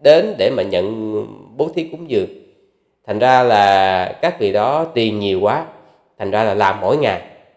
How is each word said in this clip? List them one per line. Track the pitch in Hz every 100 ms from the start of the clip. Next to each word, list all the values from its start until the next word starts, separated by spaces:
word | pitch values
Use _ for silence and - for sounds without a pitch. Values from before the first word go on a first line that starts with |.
đến | 147 156 214 190
để | 98 127
mà |
nhận | 98 90 98 110 110 107 107 104 92 117
bố | 160 170
thí | 165
cúng | 160 165
dường. | 113 85 - _ _ _ _ _ _
Thành | - 104
ra | 123 127
là | 123 107 101 98 95 92 90 -
các | 165 175
vị | 104
đó | 101 110 147 165
tiền | 123 113 104
nhiều | 101 95
quá, | 101 139 160 - _ _ _ _
thành | 101
ra | 104
là | 110
làm | 101 98 101
mỗi | 95 143
ngày. | 127 90 - - _